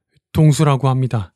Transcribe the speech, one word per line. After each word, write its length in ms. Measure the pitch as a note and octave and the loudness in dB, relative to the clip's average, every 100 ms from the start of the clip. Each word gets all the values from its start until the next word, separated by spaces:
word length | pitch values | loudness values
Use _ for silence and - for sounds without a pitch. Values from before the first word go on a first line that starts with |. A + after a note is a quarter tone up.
| _ _ _ | _ _ _
동수라고 560 | - D#3 C3 D3+ C3+ C3+ | 0 2 2 0 0 0
합니다. 440 | C3 B2+ A2+ F#2 | -2 -4 -6 -8